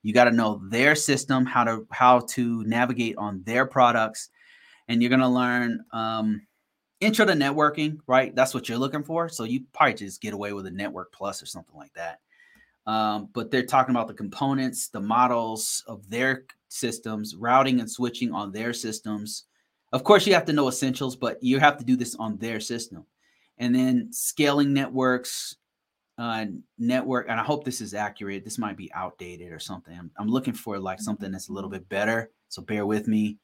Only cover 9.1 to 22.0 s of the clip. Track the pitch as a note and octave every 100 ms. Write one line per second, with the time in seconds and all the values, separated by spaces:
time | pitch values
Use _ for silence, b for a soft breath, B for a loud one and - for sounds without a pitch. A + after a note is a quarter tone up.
9.1 | E3 E3+ E3 A2+ B2+ C3 - D3 A2 G2+
10.1 | - G#2+ G#2 G2+ G2+ F#2+ F2+ G2+ F2 F2+
11.1 | _ G2 F#2+ - E2+ - D2 C#2+ - E2
12.1 | - _ b b b b b - A2 G#2+
13.1 | G#2+ G2+ A#2+ A2+ C3 B2+ C#3 B2+ B2 A2+
14.1 | - G#2 - C#3 C3+ C3 - - A2 G2+
15.1 | A#2 B2+ A#2+ A2+ A2 - - - G2+ G2
16.1 | A#2 C3 B2+ - - _ - A#2+ A2+ A2+
17.1 | G#2+ G#2+ F2+ A#2 C3 C3+ B2+ A2 - B2
18.1 | A#2 B2 F2 G2+ G2+ A#2 A#2 A2+ G#2+ A2
19.1 | G#2 G#2+ - _ _ _ _ _ B2+ -
20.1 | G#3 G3+ F3 E3 D3 C3+ B2+ C3+ B2+ C3+
21.1 | B2+ A#2+ - B2 C3+ D3 D3 B2 B2